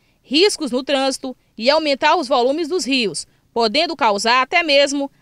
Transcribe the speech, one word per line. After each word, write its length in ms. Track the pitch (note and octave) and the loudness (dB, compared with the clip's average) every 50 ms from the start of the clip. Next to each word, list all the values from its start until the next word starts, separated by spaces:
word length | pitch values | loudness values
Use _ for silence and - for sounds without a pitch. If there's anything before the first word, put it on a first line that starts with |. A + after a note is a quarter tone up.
| _ _ _ _ _ | _ _ _ _ _
Riscos 480 | - B3+ D#4 F#4+ G#4 - - D#4 A#3 | -2 2 2 2 2 0 -2 -6 -4
no 120 | A#3 B3+ C4 | -4 -4 -2
trânsito 540 | - C#4+ C4+ C4+ C4+ C4 - - C4 B3 _ _ _ - | -2 -2 0 0 -2 -4 -6 -10 -12 -14 _ _ _ -10
e 140 | - A3 B3+ | -2 0 2
aumentar 460 | D4 D#4+ D#4+ D4 C#4 - D#4 D4+ E4 | 2 2 2 0 -2 2 2 2 2
os 120 | F#4 D4 | 2 0
volumes 400 | A3 C#4 B3 A#3 C4 C#4+ E4 F4 | 0 0 2 2 2 0 -2 -4
dos 160 | C4+ F4 F4+ - | -4 -4 -4 -2
rios, 440 | A#3+ C#4 B3+ A#3 F#3+ C#3+ - - _ _ _ _ _ - | -2 -2 0 -2 -2 -4 -8 -12 _ _ _ _ _ -4
podendo 420 | A#3 A#3 A3 G#3 D4 E4+ E4+ E4 | -2 -2 0 0 0 0 -2 -2
causar 460 | - C4+ A3 G3+ G3+ - A3+ A#3+ C4 | 0 0 0 0 0 2 2 2 2
até 220 | C4 - - E4+ E4+ | 2 2 0 0 2
mesmo 480 | D#4 C#4 C#4 C#4+ C#4+ C#4 C#4+ C#4 C#4 _ _ | 4 2 2 2 2 0 -4 -6 -6 _ _